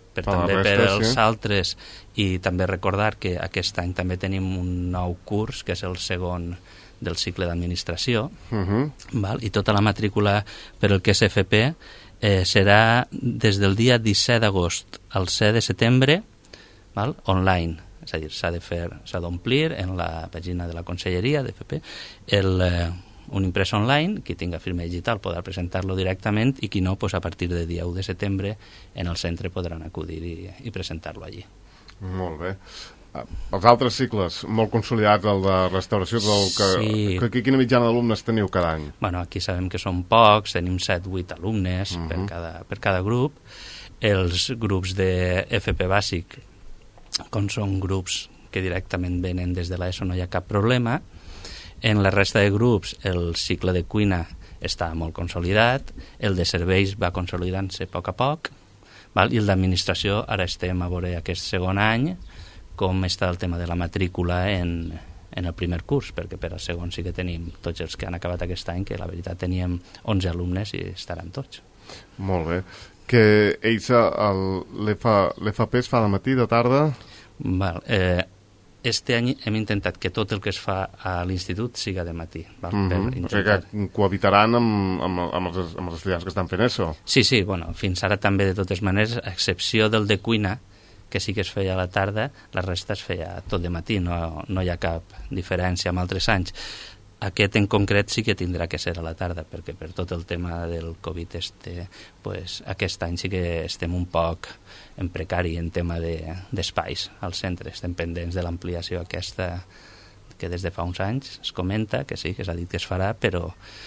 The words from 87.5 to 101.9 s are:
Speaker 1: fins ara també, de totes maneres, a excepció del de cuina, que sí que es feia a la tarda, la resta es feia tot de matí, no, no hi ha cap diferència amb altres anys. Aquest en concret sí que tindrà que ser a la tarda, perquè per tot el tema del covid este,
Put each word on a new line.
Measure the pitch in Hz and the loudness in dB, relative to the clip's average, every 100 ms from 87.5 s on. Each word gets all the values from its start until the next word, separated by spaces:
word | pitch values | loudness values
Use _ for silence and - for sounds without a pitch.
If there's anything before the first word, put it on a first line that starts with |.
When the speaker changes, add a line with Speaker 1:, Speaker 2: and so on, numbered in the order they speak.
| 92 82 | -2 -4
Speaker 1:
fins | - 101 90 95 | -4 -2 0 0
ara | 101 | 2
també, | 101 98 98 | 2 2 2
de | 95 | 2
totes | 95 92 | -2 -2
maneres, | 101 98 107 120 | 0 2 0 -2
a | - | -6
excepció | 90 - - - 110 107 | -4 -2 -2 0 2 4
del | 110 104 | 4 2
de | 101 | 0
cuina, | - 113 98 113 - - - - - | 2 0 0 -4 -10 -20 -20 -20 -8
que | 98 | -6
sí | - | -4
que | 101 | -4
es | 95 | -4
feia | - 95 | -2 0
a | 92 | 0
la | 90 | 0
tarda, | 101 98 104 135 - - | 0 0 0 -4 -6 -10
la | 95 | -6
resta | 92 90 - | -4 -4 -4
es | 101 | -6
feia | - 90 82 90 - | -6 -6 -6 -10 -6
tot | 95 | -4
de | 87 | -2
matí, | 87 - 104 | -4 -2 0
no, | 87 85 82 78 - | 0 -2 -4 -6 -6
no | 95 | -2
hi | 90 | -2
ha | 85 | -2
cap | 92 82 - - - | -2 -4 -8 -14 -8
diferència | 95 90 90 92 90 92 | -8 -2 -2 0 0 -2
amb | 90 90 | -2 -2
altres | 95 - | -2 0
anys. | 101 90 - - - - - - - | 0 -2 -8 -12 -14 -16 -20 -20 -10
Aquest | 101 - 101 110 | -4 0 2 4
en | 101 | 4
concret | 104 101 101 101 | 4 4 2 2
sí | - | 0
que | 110 98 | 0 0
tindrà | 90 87 82 | -2 -2 -4
que | 78 | -4
ser | - 87 | -4 -4
a | |
la | 82 | -6
tarda, | 82 90 87 | -6 -6 -6
perquè | 76 - 82 82 | -10 -12 -12 -12
per | 80 | -10
tot | - 87 | -8 -6
el | 85 82 | -6 -6
tema | 87 87 85 85 | -6 -4 -4 -6
del | 85 82 82 | -6 -8 -10
covid | 85 85 85 87 | -10 -8 -8 -10
este, | - - - 87 90 | -10 -12 -12 -12 -12